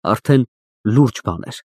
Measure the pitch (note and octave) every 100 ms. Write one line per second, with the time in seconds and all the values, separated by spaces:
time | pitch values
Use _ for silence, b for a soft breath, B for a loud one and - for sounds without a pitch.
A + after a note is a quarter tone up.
0 | - G#2+ - C#3 A#2+ _ _ _ G#2 A#2+
1 | C3 - - E2 - -